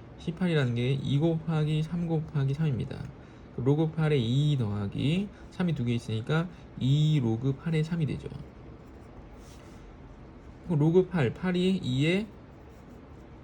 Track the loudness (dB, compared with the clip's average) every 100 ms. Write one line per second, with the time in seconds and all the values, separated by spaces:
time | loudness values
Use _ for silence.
0 | -20 -10 -8 -2 2 2 2 2 0 0
1 | 0 2 4 2 0 0 2 0 0 -2
2 | 0 -2 -2 0 0 2 0 0 -4 -8
3 | -12 -14 -18 -20 -12 -2 2 4 2 2
4 | 2 2 4 2 4 2 0 -2 -2 0
5 | 0 0 -2 -8 -8 -2 0 0 0 -2
6 | -2 -4 0 0 0 -8 -16 -2 4 6
7 | 6 4 2 2 0 -2 0 0 0 0
8 | -2 -2 -8 -12 -14 -18 -18 -18 -18 -20
9 | -20 -18 -18 -18 -20 -20 -20 -18 -18 -18
10 | -20 -18 -20 -20 -20 -12 -2 2 6 6
11 | 4 2 2 0 0 2 2 2 0 2
12 | 2 0 -2 -12 -20 -20 -20 -20 -20 -20
13 | -20 -20 -20 -20